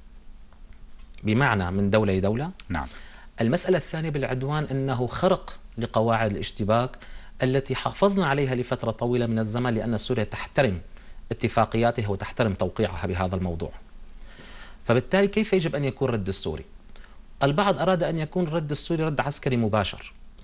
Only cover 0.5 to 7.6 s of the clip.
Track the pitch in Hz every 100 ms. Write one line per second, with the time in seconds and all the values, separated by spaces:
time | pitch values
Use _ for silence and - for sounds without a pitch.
0.5 | - - - - - - - 107 110 135
1.5 | 107 90 98 101 107 104 95 95 110 165
2.5 | - - 80 67 - - - - - 117
3.5 | 170 - 180 - 160 160 147 131 127 135
4.5 | 151 147 135 135 123 120 - 185 185 -
5.5 | - - - 117 113 113 113 110 95 98
6.5 | - 101 113 131 - - - - - 131
7.5 | 135